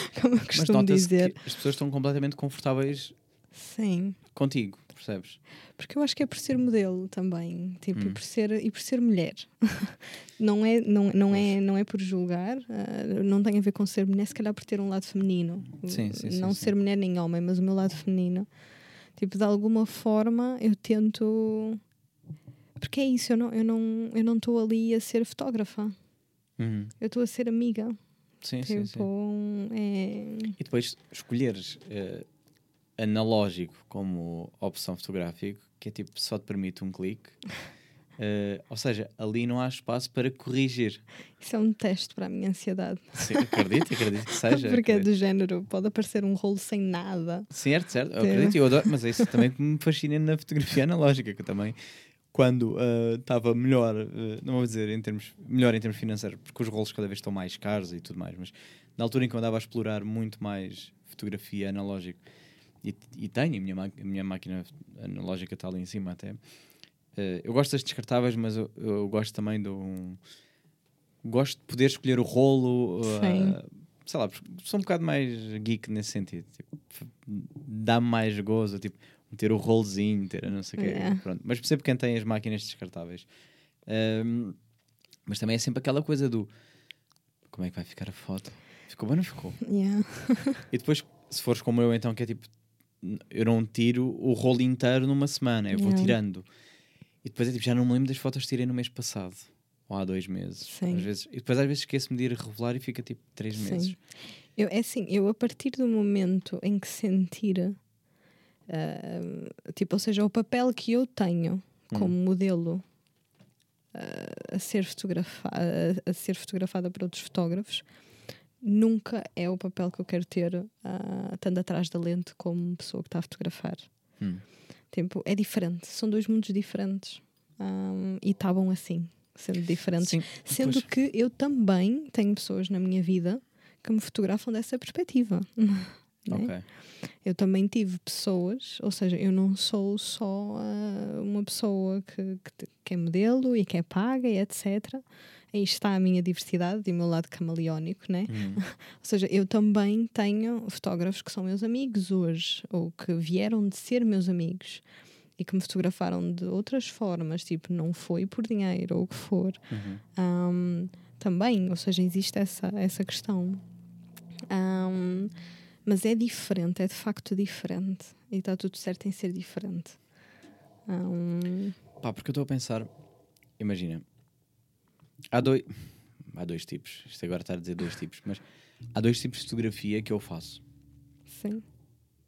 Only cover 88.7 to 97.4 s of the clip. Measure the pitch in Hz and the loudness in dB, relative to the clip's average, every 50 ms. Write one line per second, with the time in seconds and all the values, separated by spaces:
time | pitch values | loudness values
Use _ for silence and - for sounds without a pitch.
88.7 | - - - - - - - 107 147 175 180 - - - - 92 - - - - | -20 -20 -20 -20 -10 -8 -2 0 2 2 0 -2 -6 -10 -12 -12 -10 -8 -4 -2
89.7 | 202 202 190 196 202 208 214 - - - - - 247 - - 277 262 - - - | 0 0 2 2 2 0 0 -2 -6 -6 0 0 0 2 2 -2 -4 -4 -4 -4
90.7 | - 123 - - 151 - - - - - _ _ - - - 123 117 - - 123 | -4 -2 2 0 0 0 0 -8 -20 -20 _ _ -10 -4 0 0 0 0 2 2
91.7 | 117 120 120 117 117 113 117 120 113 - 120 113 113 - - - _ _ _ _ | 4 4 4 4 4 2 0 -2 -2 -2 -4 -6 -6 -10 -12 -20 _ _ _ _
92.7 | _ _ _ _ _ _ - 90 107 - - - - - 110 113 117 113 113 107 | _ _ _ _ _ _ -8 -8 -8 -8 -10 -8 -2 0 4 4 4 4 2 0
93.7 | - 117 117 120 120 123 127 127 - - - 131 120 107 120 127 123 120 127 127 | 2 4 4 4 4 4 0 0 -2 0 2 2 2 4 4 4 4 6 4 2
94.7 | 127 127 131 123 131 131 131 139 139 139 139 143 - - 139 120 117 110 101 101 | 2 4 4 4 4 4 4 4 2 2 2 0 0 0 2 2 2 2 2 0
95.7 | 98 104 101 196 190 190 185 - 117 110 107 101 90 92 - - - - - - | 2 2 4 4 4 4 6 4 4 4 2 -2 -4 -6 -12 -16 -20 -20 -20 -20
96.7 | - - _ _ _ _ - _ _ _ - 123 - - | -20 -20 _ _ _ _ -20 _ _ _ -16 -10 -2 0